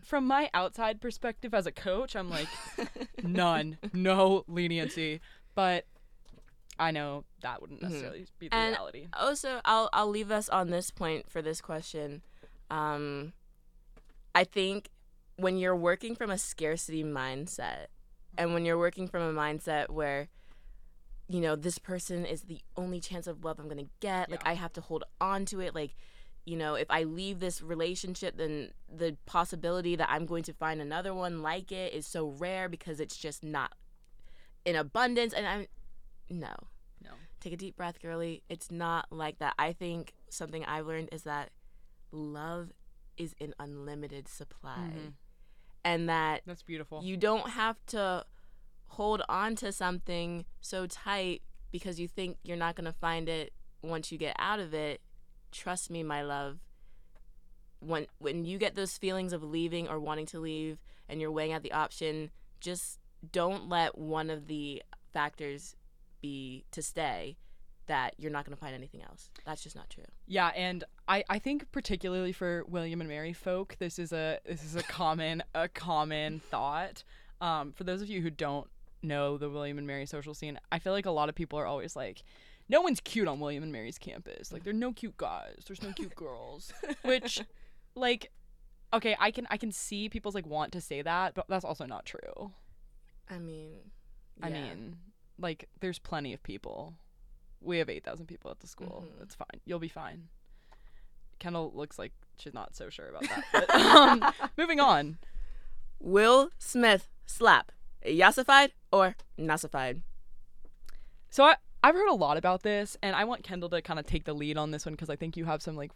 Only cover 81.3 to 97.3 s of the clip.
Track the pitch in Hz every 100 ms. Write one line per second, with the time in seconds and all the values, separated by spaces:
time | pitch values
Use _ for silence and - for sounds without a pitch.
81.3 | 151 160 151 113 139 165 143 110 - -
82.3 | - - - - 285 359 240 - 226 175
83.3 | 139 147 143 156 127 113 - - - -
84.3 | - - - 185 220 254 - 226 - 127
85.3 | 80 52 - - 196 202 185 190 - 151
86.3 | 117 120 147 - - - 285 247 254 240
87.3 | - 214 - - - - 247 247 240 -
88.3 | - - - - - - 226 226 208 208
89.3 | 233 240 208 220 - - 202 214 220 208
90.3 | 196 160 151 151 180 - 143 156 170 185
91.3 | - - 190 180 156 131 107 - - -
92.3 | - 202 - - - - - - - -
93.3 | 175 165 156 156 - - - - - -
94.3 | - 170 156 127 87 113 170 185 - -
95.3 | - 175 156 - - 185 170 - 160 139
96.3 | - - 98 - - 160 165 - - -